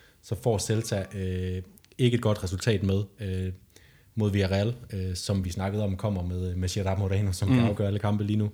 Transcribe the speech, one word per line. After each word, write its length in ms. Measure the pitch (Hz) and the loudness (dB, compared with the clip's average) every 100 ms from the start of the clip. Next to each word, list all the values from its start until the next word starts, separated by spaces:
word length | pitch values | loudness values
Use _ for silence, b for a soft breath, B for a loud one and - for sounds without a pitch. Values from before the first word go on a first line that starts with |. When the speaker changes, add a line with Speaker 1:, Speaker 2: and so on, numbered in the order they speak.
| B B | B B
Speaker 1:
så 140 | - 110 | -8 -2
får 140 | 123 101 | 0 0
Celta, 480 | - 110 - 101 95 98 | 2 0 0 -2 -4 -4
øh, 460 | 92 92 92 92 92 - _ - | -4 -2 -4 -4 -8 -16 _ 0
ikke 180 | 123 117 | 2 4
et 60 | |
godt 220 | 110 104 | 2 0
resultat 400 | 90 92 - 101 | -2 -2 0 2
med, 200 | 98 98 101 - | 2 0 -2 -6
øh, 320 | 98 92 92 92 - b b b b 110 | -6 -4 -4 -8 -16 b b b b 0
mod 160 | 104 | 2
Villarreal, 440 | 101 92 98 107 120 - | 4 4 4 2 -2 -8
øh, 220 | 98 92 87 | -6 -4 -4
som 300 | - 98 90 | -2 0 0
vi 40 | |
snakkede 320 | 90 98 104 | -2 -2 -2
om, 140 | 104 92 | -2 -2
kommer 260 | 107 95 | -2 -2
med, 320 | 87 90 92 90 | -2 -4 -4 -2
med 140 | 92 | -2
Gerard 300 | 104 95 95 | -2 0 0
Moreno, 320 | 95 98 98 | 0 0 0
som 180 | 90 104 | 0 2
Speaker 2:
Mm. 60 | 127 | 4
Speaker 1:
kan 80 | 113 | 4
afgøre 220 | 101 101 | 2 0
alle 120 | 101 | 0
kampe 240 | 104 104 | 0 0
lige 140 | 104 107 | 2 0
nu. 140 | 104 | 0